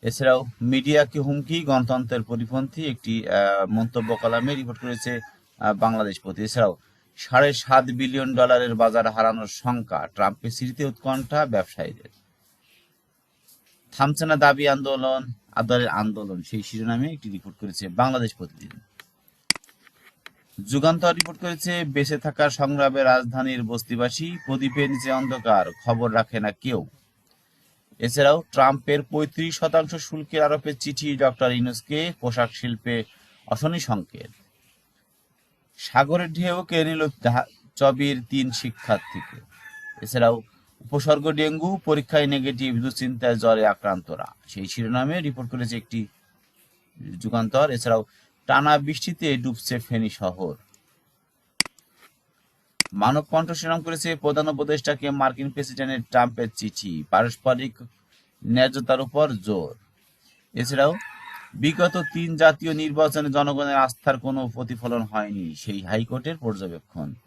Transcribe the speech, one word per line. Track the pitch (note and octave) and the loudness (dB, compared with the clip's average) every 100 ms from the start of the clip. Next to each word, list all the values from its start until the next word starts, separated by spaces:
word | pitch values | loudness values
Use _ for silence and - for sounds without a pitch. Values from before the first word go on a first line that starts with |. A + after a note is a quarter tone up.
এছাড়াও | A2+ - C3+ B2+ B2 - | -4 2 4 4 2 -4
মিডিয়াকে | A#2+ C3 C3 D3 C3+ D3 | 0 2 4 4 4 2
হুমকি, | C#3 C#3+ C3+ E3 | -2 -2 -2 -4
গণতন্ত্রের | D3+ C3 A#2+ B2+ A#2+ B2 | 2 2 2 0 -2 -4
পরিপন্থী | G#2+ A#2+ A2+ B2+ C3 D#3 D#3 | -4 -4 -4 -4 -4 -6 -8
একটি, | B2 - A2+ - | -6 -4 -4 0
আহ, | G2 G2 G2 F#2+ | 2 4 2 2
মন্তব্য | G#2+ A#2 A#2+ A2+ A2+ | 0 0 -2 -2 0
কলামে | A#2 A#2 B2+ | 0 0 0
রিপোর্ট | C#3+ B2 A#2+ | -4 -6 -8
করেছে, | B2 A#2 - A#2+ A#2 _ _ _ | -8 -6 -6 -8 -10 _ _ _
আহ, | G#2+ | 0
বাংলাদেশ | G#2 A2+ A2+ G#2 F#2+ | 2 2 2 -2 -4
প্রতি। | - F#2+ | -10 -6
এছাড়াও | G#2+ B2 G#2+ F2 _ _ _ - | -4 2 2 0 _ _ _ -18
সাড়ে | - B2+ C#3+ | 0 4 4
সাত | B2 - C3 | 2 4 6
বিলিয়ন | C3 B2 C3 C3+ C3 | 6 -2 -2 -2 -2
ডলারের | C3 B2+ B2 B2 | 4 6 6 4
বাজার | A2+ A2+ A2+ A2+ | 4 4 4 2
হারানোর | G#2+ A2+ A2+ G#2+ | 4 2 2 -6
শঙ্কা, | - B2 B2 A2+ E2+ - | -6 -4 -4 -4 -6 -6
ট্রাম্পের | - G2 G#2 A#2 | -2 -2 -2 -8
স্মৃতিতে | A#2 B2+ B2 | -6 -8 -4
উৎকণ্ঠা | C#3 A#2 F3 D3+ B2 D3 D3 | -6 -4 -6 -4 -2 0 0
ব্যবসায়ীদের। | G#2+ F#2 - D2+ - - _ _ _ _ _ _ _ _ _ _ _ _ _ _ - _ _ _ | 0 -2 -6 -10 -10 -20 _ _ _ _ _ _ _ _ _ _ _ _ _ _ -20 _ _ _
থামছে | - C#3 D3 D#3+ | 0 0 2 2
না | D#3 | 6
দাবি | C#3+ C#3 C#3+ | 6 6 4
আন্দোলন, | C#3 C#3 C3+ C3 C3 B2+ A#2+ _ | 2 0 -2 0 -2 -4 -14 _
আদায়ের | - A#2 B2 A#2+ | -4 2 2 2
আন্দোলন, | E2+ G#2+ G#2+ G#2 F#2 | 0 -2 -4 -8 -10
সেই | D#2+ A2 | -8 -8
শিরোনামে | G2 A2 A2+ A#2 C#3+ | -8 -6 -4 -2 -2
একটি | D#3 A2 | -6 -12
রিপোর্ট | G2 G2 - | -12 -14 -14
করেছে | G#2 F2+ G2 | -12 -10 -10
বাংলাদেশ | F2 B2+ C3 A#2 | 0 2 2 -4
প্রতিদিন। | - E2+ - - - _ _ - _ _ _ _ - _ _ _ _ _ _ - _ _ - | -6 -16 -16 -20 -20 _ _ -20 _ _ _ _ -8 _ _ _ _ _ _ -20 _ _ -16
যুগান্তর | G2+ C3+ D#3 E3 F3 | -4 2 2 4 2
রিপোর্ট | E3+ - D#3 | 2 -2 -4
করেছে, | F3+ E3 F3+ F3 | -8 -6 -4 -4
বেঁচে | D#3+ C#3 C3+ D3 | -2 0 0 -2
থাকার | D3+ C#3 D3 | -4 0 0
সংগ্রামে | - C#3 C#3+ C#3 C3+ | 2 -2 2 2 4
রাজধানীর | C3 B2+ A#2+ B2+ C3 B2+ | 4 4 2 -4 -2 -2
বস্তিবাসী, | A2+ A#2+ - A#2+ B2 - D#3+ F3 - | -4 -6 -4 -2 -2 -2 -8 -8 -6
প্রদীপের | C3+ C3+ C3 C#3+ | -2 -2 0 0
নিচে | C#3 B2+ | -2 -2
অন্ধকার, | C3 C3 A2 A2+ G2+ F2+ - | -2 -2 -4 4 4 4 -4
খবর | - A#2 A#2 | -2 0 2
রাখে | A2 A2+ A2+ | 2 0 -2
না | G#2+ | -4
কেউ। | G2+ C3 A#2 D2+ _ _ _ _ _ _ _ _ _ _ _ | -4 -4 -4 -6 _ _ _ _ _ _ _ _ _ _ _
এছাড়াও | A#2 A#2+ C#3+ D#3 E3 | -4 4 6 6 2
ট্রাম্পের | - C3+ C#3 - C#3+ | 4 4 4 0 -2
পঁয়ত্রিশ | - D3+ D3+ - E3 D3+ | 0 -2 -2 -2 -6 -2
শতাংশ | D#3+ E3 D#3 | 2 2 0
শুল্কের | E3 - D#3 D3+ D#3+ | -6 -10 -10 -6 2
আরোপের | D3 D3+ D3+ C#3 | 2 2 -2 -6
চিঠি | D3+ C#3 D3+ C#3 | -6 -6 -4 2
ডক্টর | C3+ A#2+ B2+ | 2 4 0
ইউনূসকে, | B2 B2 A#2 - D3+ E3+ E3 | 2 0 -4 -6 -4 -4 -4
পোশাক | B2 A#2 A#2+ | -4 0 -2
শিল্পে | - B2 A2+ - A#2 G#2+ _ _ _ - | -2 -8 -6 -4 -4 -6 _ _ _ -6
অশনি | G#2 D#3 E3+ | -4 -2 -4
সংকেত। | - A2 E2+ C2+ - - _ _ _ _ _ _ _ _ _ _ _ _ _ _ | -2 -4 -4 -16 -18 -20 _ _ _ _ _ _ _ _ _ _ _ _ _ _
সাগরের | - B2 C#3 F3 F3 | -2 2 2 0 -2
ঢেউ | D#3+ F3+ F3 | -4 -2 -2
কেড়ে | F3 E3+ | -2 0
নিল | D#3+ D#3+ D#3 | 0 0 -2
ধা-, | - A#2+ A#2+ - _ _ | 0 0 0 -2 _ _
চবির | - C#3 B2+ C#3+ C3+ A#2+ | 2 2 4 -2 -2 -4
তিন | C#3 C3 | -4 -2
শিক্ষার্থীকে। | A#2 B2 - - G#2 - F2+ - - - - - - - - | -4 -8 -10 -2 -2 -2 -14 -14 -18 -20 -20 -20 -20 -18 -16
এছাড়াও | G#2+ A#2+ A#2 A#2 - _ _ _ | -6 4 4 4 -4 _ _ _
উপসর্গ | - C#3+ C3 D3 D3 | -6 -4 2 2 2
ডেঙ্গু, | D3+ D#3 D#3 E3+ F#3+ | 0 0 0 -2 -2
পরীক্ষায় | - D3+ C3 D#3 C#3+ | 0 0 2 2 2
নেগেটিভ, | C#3 C3 B2 C3 | 0 -2 -4 -2
দুশ্চিন্তায় | A#2 B2+ B2 B2+ B2 B2 A#2 | -2 -2 -4 -6 -2 0 2
জ্বরে | A2+ A2 G#2+ | 4 4 4
আক্রান্তরা, | G2 G#2 F#2 E2 D#2+ - _ _ | 2 -2 -4 -6 -12 -12 _ _
সেই | - F#2+ | -12 -10
শিরোনামে | - A2+ B2 C3+ E3+ | -6 -4 -2 -2 -2
রিপোর্ট | D3+ B2+ A#2+ | -4 -8 -8
করেছে | B2+ A#2+ A#2 | -6 -6 -6
একটি | - A#2+ G#2 _ _ _ _ _ _ _ _ _ - F2 | -8 -8 -8 _ _ _ _ _ _ _ _ _ -16 -10
যুগান্তর। | A2 A#2 A2+ C3 D3 | -4 -2 0 2 2
এছাড়াও | A#2+ B2 A2 G#2+ _ _ _ - | 0 0 0 0 _ _ _ 2
টানা | C3+ D3 D3 | 2 6 4
বৃষ্টিতে | C#3+ D#3 - E3 D#3+ C3+ | 2 -6 -6 -4 -2 0
ডুবছে | B2+ A#2 - B2 | -2 -6 -6 -6
ফেনী | A#2 A#2+ A2 | -2 -2 -2
শহর। | - F#2+ F#2 F2+ C#2 _ _ _ _ _ _ _ _ _ _ - _ _ _ - _ _ _ _ _ _ _ - | -2 -6 -4 -8 -8 _ _ _ _ _ _ _ _ _ _ -8 _ _ _ -20 _ _ _ _ _ _ _ -6
মানব | G2+ G#2+ C#3+ | 0 2 2
কণ্ঠ | D3 D#3+ D#3+ | 2 0 0
শিরোনাম | E3 D#3+ E3 | -4 -2 -2
করেছে, | D#3+ E3 E3 D#3+ | -2 -4 -4 -2
প্রধান | D3 D3 D#3 | 0 2 0
উপদেষ্টাকে | C#3+ D3 D3+ B2+ C#3 C#3+ | -2 0 0 0 -2 -2
মার্কিন | C#3 C3 B2+ C#3 | 0 0 0 -8
প্রেসিডেন্ট | C3+ C3+ B2+ C3+ C3 A#2+ | -6 -8 -6 -6 -4 0
ট্রাম্পের | B2+ A#2+ A#2 A#2 - | 2 2 0 -6 -4
চিঠি, | A2 - G2+ E2 D2+ | -8 -8 -8 -8 0
পারস্পরিক | F#2 A#2 - C3 B2 C3 - A#2+ _ _ _ _ _ G2+ | 2 2 0 0 0 -2 -10 -20 _ _ _ _ _ 0
ন্যায্যতার | A#2+ C3 C3 B2 C3 | 4 4 2 2 2
উপর | C3 C#3+ D3+ A2+ | 2 2 2 0
জোর। | G2 G2+ D#2 - _ _ _ _ _ _ _ - | -2 -2 -2 -10 _ _ _ _ _ _ _ -6
এছাড়াও | B2 C3+ C#3+ F3+ - - - - - | -4 4 4 4 -8 -16 -18 -18 -16
বিগত | - C#3 D#3+ F3 F3+ D#3 | -2 0 4 2 2 -4
তিন | E3 E3+ D#3+ | -4 -4 6
জাতীয় | D#3+ D3+ D#3+ | 6 6 -2
নির্বাচনে | D#3 D#3 D3 D#3 D3+ D3 | -2 -2 2 2 2 -2
জনগণের | C#3 C#3+ C#3 C#3+ C#3 | 0 0 0 0 2
আস্থার | C3 - - C3+ | 2 0 -2 -2
কোনো | C3 C3+ B2+ | -2 -4 -4
প্রতিফলন | A#2+ A#2+ A#2+ A#2+ A#2 | -6 -8 -6 -4 -2
হয়নি, | A2 G#2+ G#2 G2+ F2 | -2 -4 -4 -6 -6
সেই | D2+ - G2 | -8 -10 -10
হাইকোর্টের | F#2 G#2+ A2+ B2+ C3 E3 | -4 -4 -2 -6 -6 -6
পর্যবেক্ষণ। | A#2 G2+ F#2+ E2+ _ F2+ D2 F2+ | -6 -6 -8 -12 _ -10 -10 -10